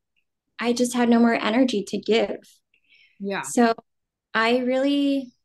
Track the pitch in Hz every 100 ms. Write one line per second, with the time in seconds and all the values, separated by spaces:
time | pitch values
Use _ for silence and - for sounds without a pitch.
0 | _ _ _ _ _ - 233 240 247 240
1 | 240 233 233 233 208 226 254 208 190 202
2 | - 220 202 - - _ _ _ _ _
3 | _ _ 196 190 135 - 233 226 - _
4 | _ _ _ 220 226 247 247 262 277 285
5 | 285 277 247 _